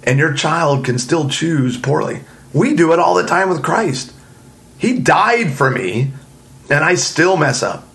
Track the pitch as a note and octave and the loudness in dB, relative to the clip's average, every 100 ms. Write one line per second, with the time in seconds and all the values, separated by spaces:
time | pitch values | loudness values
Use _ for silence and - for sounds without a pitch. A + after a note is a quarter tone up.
0 | - C3+ D#3 C3+ D#3 E3 D#3+ C#3 B2+ B2 | -2 2 2 0 -2 0 0 0 0 -4
1 | - E3 C#3 - D#3+ D#3 B2+ - C#3 D#3 | -2 -2 -2 -2 -2 0 0 -2 -2 -2
2 | - - - - - C#3 A#3+ A3 E3 E3+ | -2 -6 -12 -20 -6 0 0 2 4 4
3 | E3+ F3+ - F3 F#3+ E3 D3 G#3+ G3+ B2 | 4 2 2 0 0 -2 -2 0 0 -4
4 | - - - - - - - - A3+ B3+ | -8 -16 -20 -20 -20 -20 -20 -4 -2 0
5 | C3 D#3+ G#3+ A#3+ G#3 C3+ C3 A2 F#2+ G#2+ | 2 2 4 2 0 0 0 0 -4 -2
6 | C#3 - - - - - - C#3+ D#3+ F3+ | -4 -4 -18 -20 -20 -20 -4 0 2 0
7 | - - F3 F#3 C#3+ A#2 F#2+ - - | -2 0 2 2 0 0 -4 -6 -14